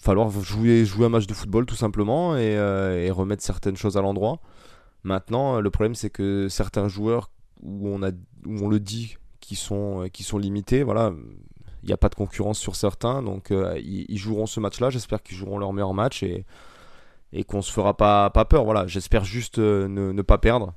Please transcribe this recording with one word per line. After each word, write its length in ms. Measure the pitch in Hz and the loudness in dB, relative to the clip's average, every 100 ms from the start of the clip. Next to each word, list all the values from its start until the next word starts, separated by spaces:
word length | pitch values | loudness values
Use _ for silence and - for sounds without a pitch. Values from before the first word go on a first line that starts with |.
falloir 300 | - 98 110 | 2 4 4
jouer, 540 | 101 92 107 117 117 107 | 0 -4 2 6 6 6
jouer 220 | 98 117 | 4 4
un 20 | |
match 180 | 117 101 | 4 0
de 60 | |
football, 320 | 104 104 107 123 | -6 0 0 0
tout 100 | 113 | -2
simplement, 640 | 110 104 104 143 175 143 | -2 0 0 2 0 0
et, 200 | 110 104 | 0 2
euh, 460 | 101 98 95 90 | 0 0 0 0
et 80 | 90 | 0
remettre 320 | 92 95 104 | 0 -2 -2
certaines 320 | - 98 101 95 | -4 -2 -4 -2
choses 220 | 107 98 | -2 0
à 40 | |
l'endroit. 380 | 98 98 107 160 - - - - - _ | 0 0 -2 -2 -10 -20 -20 -20 -20 _
Maintenant, 560 | 92 95 - 117 139 120 | -4 -4 -2 -2 0 0
le 100 | 101 | 0
problème, 240 | - 107 | 2 0
c'est 160 | 117 104 | 0 -6
que 380 | - 98 98 98 | -2 -2 0 -2
certains 400 | - 104 - 101 | -2 0 0 -2
joueurs 420 | 98 107 117 - - - _ | -2 -2 -2 -4 -18 -20 _
où 280 | 73 98 101 | -14 -8 -6
on 120 | 98 | -4
a, 100 | 95 92 - - - | -4 -6 -14 -16 -10
où 180 | 107 | -4
on 60 | 101 | 0
le 100 | 107 | 0
dit, 380 | 101 113 113 - - - | 0 -8 -10 -14 -18 -20
qui 160 | - 101 | -12 -10
sont, 460 | - 101 101 95 | -6 -4 -4 -6
euh, 40 | 92 | -8
qui 160 | - | -10
sont 140 | 95 104 | -6 -4
limités, 460 | 98 101 98 127 | -2 -4 0 0
voilà, 300 | 139 104 110 80 57 50 - - - - | 2 0 0 -2 -14 -18 -20 -20 -18 -14
il 40 | - | -2
n'y 60 | |
a 40 | 98 | 4
pas 120 | 101 | 4
de 60 | - | 4
concurrence 420 | 101 - 101 107 | -4 -2 -4 -2
sur 200 | - - | -6 -2
certains, 440 | 101 - 120 135 | -2 0 -2 -2
donc, 300 | 117 98 - | -4 -8 -2
euh, 260 | 98 92 82 | 0 0 -4
ils, 280 | 62 95 - | -8 -10 -6
ils 100 | 104 | -6
joueront 280 | 104 107 110 | -4 -2 -2
ce 160 | - | -2
match-là. 280 | 101 - 127 | -4 0 0
J'espère 320 | 127 - 107 | 0 -4 -8
qu'ils 140 | - 92 | -8 -12
joueront 220 | 95 101 | -8 -6
leur 160 | 98 | -4
meilleur 200 | 98 98 | -2 -2
match 300 | 95 123 - | 0 0 -2
et, 220 | 95 90 92 - - - - - - - - | -4 -6 -10 -18 -20 -20 -20 -20 -20 -20 -10
et 100 | 90 | -8
qu'on 180 | - 101 | -4 -4
se 100 | - | -2
fera 260 | - 101 98 | 0 0 4
pas, 320 | 104 104 101 | 4 6 4
pas 160 | - - | 4 6
peur. 180 | 156 | 6
Voilà, 240 | 110 107 92 | 6 2 0
j'espère 380 | 95 - 113 98 | -4 2 2 2
juste, 340 | 117 113 - | -4 -4 2
euh, 300 | 107 101 98 | 4 4 0
ne, 240 | 98 98 | -2 -2
ne 80 | 98 | -2
pas 160 | 95 104 | 2 4
perdre, 360 | 110 120 95 | 6 4 -2